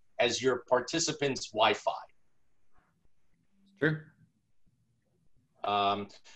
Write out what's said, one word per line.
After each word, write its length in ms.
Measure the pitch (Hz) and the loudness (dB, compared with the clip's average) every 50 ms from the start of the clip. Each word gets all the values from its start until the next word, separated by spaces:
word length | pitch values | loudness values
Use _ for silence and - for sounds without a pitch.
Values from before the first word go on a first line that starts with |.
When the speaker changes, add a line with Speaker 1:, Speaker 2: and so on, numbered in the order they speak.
| _ _ _ - | _ _ _ 0
Speaker 1:
as 220 | 117 120 113 110 | 0 0 2 2
your 220 | 117 131 123 123 - - | 2 0 0 0 0 0
participants' 800 | 131 127 123 - - 165 160 - 147 - 143 143 127 - - - | 0 0 2 0 -2 -2 -2 -2 -2 -2 -2 -2 -2 -4 -8 -8
Wi-Fi. 400 | - 107 110 110 104 - - - - - - - - _ _ _ _ _ _ _ _ _ - - - - _ _ _ _ _ - - _ _ _ _ _ _ _ _ _ _ _ _ _ | 0 2 4 4 4 2 -2 -4 -4 -4 -10 -16 -20 _ _ _ _ _ _ _ _ _ -20 -20 -20 -20 _ _ _ _ _ -20 -20 _ _ _ _ _ _ _ _ _ _ _ _ _
Speaker 2:
Sure. 260 | 135 160 156 156 - - _ _ - _ _ _ _ _ _ - - - _ _ _ _ _ _ _ _ _ _ _ - - _ _ _ _ _ - | 0 0 0 -2 -6 -14 _ _ -20 _ _ _ _ _ _ -20 -20 -20 _ _ _ _ _ _ _ _ _ _ _ -20 -20 _ _ _ _ _ -6
Speaker 1:
Um, 440 | 104 101 101 101 98 101 101 101 - - - - - - | -2 0 0 2 0 0 -2 -4 -10 -14 -20 -20 -20 -20